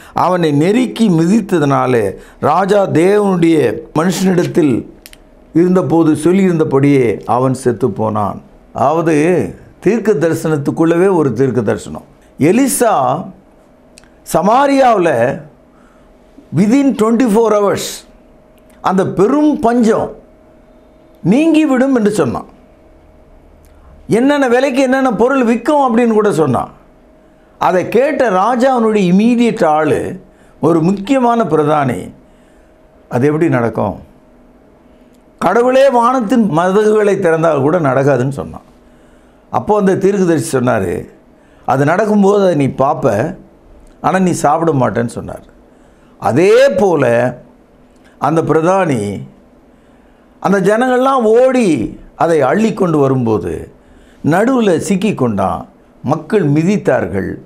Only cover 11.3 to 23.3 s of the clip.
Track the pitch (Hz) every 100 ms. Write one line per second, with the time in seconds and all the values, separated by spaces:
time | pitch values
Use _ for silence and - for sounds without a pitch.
11.3 | 107 135 120 107 104 - 78 - - _
12.3 | - 147 220 269 - 233 170 127 151 190
13.3 | - _ _ _ _ _ - - _ -
14.3 | 165 185 240 277 277 254 220 170 123 123
15.3 | 165 - - _ _ _ _ _ - _
16.3 | - - 139 202 269 277 202 220 233 254
17.3 | 202 226 208 202 143 - - - - _
18.3 | - _ _ - - - 190 151 - 208
19.3 | 294 302 277 233 240 220 196 - - -
20.3 | - - - - - - - - - 151
21.3 | 240 330 311 302 254 269 254 202 202 131
22.3 | - - - - - - - - - -